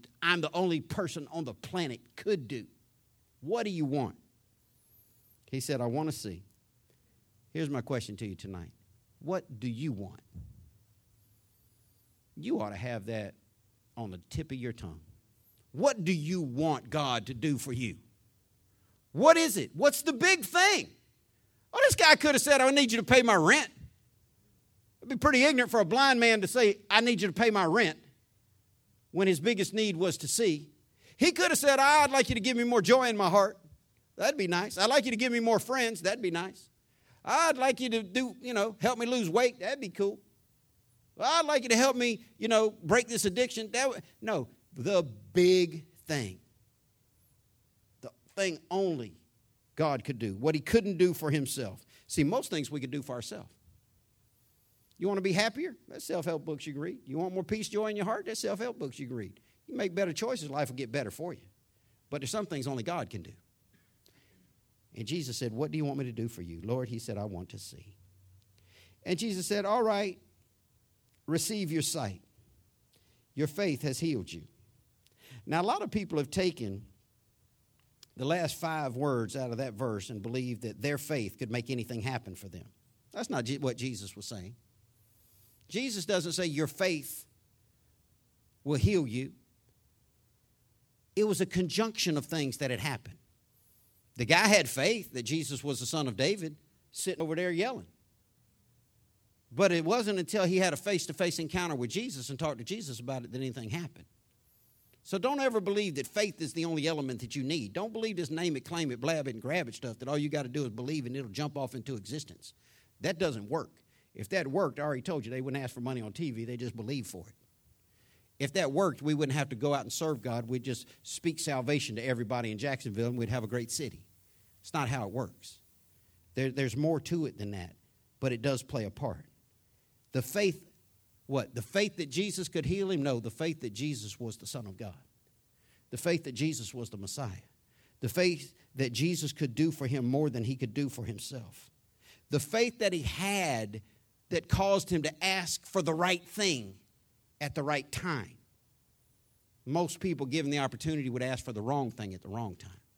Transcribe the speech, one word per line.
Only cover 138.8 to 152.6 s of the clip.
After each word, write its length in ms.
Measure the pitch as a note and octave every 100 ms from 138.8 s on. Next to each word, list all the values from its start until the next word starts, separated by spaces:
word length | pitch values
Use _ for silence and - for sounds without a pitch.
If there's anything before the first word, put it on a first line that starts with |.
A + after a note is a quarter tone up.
| C3
Jesus 380 | A2+ D#3+ F3 D3+
could 240 | - C#3+ A2+
do 160 | D#3+
for 160 | D3+ C3+
him 180 | C#3 B2
more 240 | C3+ D3+
than 140 | A#2+
he 120 | A2+ C3
could 180 | B2
do 160 | B2+ C#3
for 160 | A#2+ A2+
himself. 680 | G#2 - C3+ G#2+ - - _ _ _ _ - -
The 100 | C#3+
faith 400 | - A3 A#3+ A3+
that 140 | G#3
he 100 | F3+
had 800 | C3 - F#3+ G3+ E3+ B2 G#2+ G#2+ - _ _ _ -
that 200 | E3+ -
caused 400 | - G3 G3 -
him 140 | F3
to 200 | D3+ D#3
ask 420 | F#3 F#3+ F3 - -
for 160 | F#3+
the 100 | D#3+
right 300 | D#3+ F3+ F3+
thing 520 | F3 - G3 C#3 G2+ G2 _ _ _ _ _ -
at 140 | D3 D#3
the 80 |
right 280 | C#3+ D3 C3+
time. 460 | - F3+ D3 G2 - _ _ _ _ _ _ _ _ _ _ _ _ -
Most 340 | D#3 F3 -
people 260 | G3 D#3 C3+
given 240 | D3+ C#3
the 100 | C#3+
opportunity 500 | C3+ A#2 D#3 D#3 C3
would 120 | B2
ask 220 | B2+ B2+
for 80 | -
the 100 | G#2+
wrong 300 | A2 C#3+ B2+
thing 220 | - G#2
at 80 | F#2
the 80 | -
wrong 260 | G#2 A2+
time. 240 | E2+